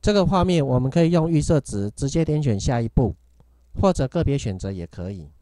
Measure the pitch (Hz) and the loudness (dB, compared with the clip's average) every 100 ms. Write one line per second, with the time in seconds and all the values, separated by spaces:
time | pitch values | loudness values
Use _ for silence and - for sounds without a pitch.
0 | - 202 185 190 180 170 139 127 131 170 | 2 2 2 2 2 2 2 0 2 2
1 | 165 170 160 160 139 156 - 104 101 - | 4 2 2 0 2 0 0 -6 -6 -4
2 | 135 165 160 151 143 101 - 120 117 - | -4 -2 0 0 0 0 0 -2 0 2
3 | 117 - _ _ _ _ _ - 196 175 | 2 -2 _ _ _ _ _ 0 2 2
4 | 131 175 147 139 117 92 98 95 85 - | -2 -2 0 -2 -4 -6 -8 -8 -10 -10
5 | 90 98 73 _ | -10 -10 -14 _